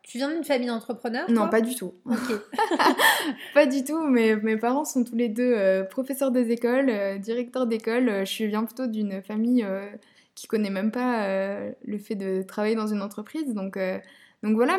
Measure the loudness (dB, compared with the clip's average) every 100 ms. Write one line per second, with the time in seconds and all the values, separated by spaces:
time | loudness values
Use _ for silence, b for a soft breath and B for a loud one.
0 | -14 -6 -4 -4 -2 -2 0 -6 -6 -8
1 | -6 -6 2 2 4 2 2 -2 -8 -12
2 | -4 -4 -2 -6 -6 -2 0 4 4 6
3 | 4 4 0 -6 2 4 6 4 -2 -2
4 | 4 4 6 4 2 0 0 0 0 0
5 | 0 0 -2 0 2 4 4 2 0 -4
6 | -4 -2 0 2 2 0 2 2 2 2
7 | -2 -4 -4 -4 -4 -2 -2 -2 0 2
8 | 2 2 -2 -2 -2 0 -4 -4 -6 -4
9 | -4 -6 -6 -2 2 2 2 -4 -8 -14
10 | b b b -20 -4 -2 0 0 -2 0
11 | -2 0 0 -2 -2 -4 -8 -10 -8 -8
12 | -6 -6 -2 -2 -4 -2 0 0 0 -2
13 | -4 -8 -10 -6 -4 -4 -6 -4 -4 -4
14 | B B B B 0 2 4